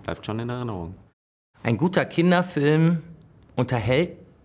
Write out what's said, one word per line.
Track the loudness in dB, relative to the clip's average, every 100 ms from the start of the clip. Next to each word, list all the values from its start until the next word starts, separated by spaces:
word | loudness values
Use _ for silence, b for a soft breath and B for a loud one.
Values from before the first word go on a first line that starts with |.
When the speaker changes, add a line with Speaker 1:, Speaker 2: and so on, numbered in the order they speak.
Speaker 1:
bleibt | -10 -10 -8
schon | -8
in | -6
Erinnerung. | -8 -8 -8 -10 -14 -20 _ _ _ _ _
Speaker 2:
Ein | -2 0
guter | 0 0
Kinderfilm | -2 2 4 4 2 0 2 4 4 2 -4 -20 -20 -20 -12 -4
unterhält | -2 0 0 2 0 -4 -20 _